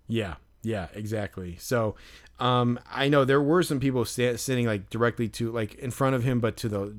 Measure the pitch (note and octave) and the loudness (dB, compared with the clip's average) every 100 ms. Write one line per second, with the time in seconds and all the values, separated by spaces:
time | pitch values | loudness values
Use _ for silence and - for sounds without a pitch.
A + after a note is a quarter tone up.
0 | - A2+ G2 D2+ _ _ A2 G#2+ E2+ G#2 | -4 -4 -4 -8 _ _ -6 -6 -6 -10
1 | G#2+ A2 G2+ - F2+ F2 - B2 A2 - | -6 -6 -6 -8 -12 -12 -2 0 0 -4
2 | - - - - B2+ B2 A#2+ A#2+ - B2 | -16 -20 -20 -4 0 2 2 0 -6 -2
3 | C#3 C#3+ C3 C#3 C#3+ F3 E3+ C#3+ C3+ B2+ | 2 4 6 4 4 2 2 0 0 0
4 | A2 - B2 A#2 - B2+ A#2 G#2 G2 A2+ | -2 0 0 0 0 0 2 0 -4 0
5 | A#2 - A2+ - A#2 A#2 G#2+ - C3 - | 2 2 -4 -2 -4 -2 -4 -6 -10 0
6 | C3+ C3 C3 B2 A2+ - A2 G2+ G2+ | 2 2 2 2 0 -2 -4 -2 -4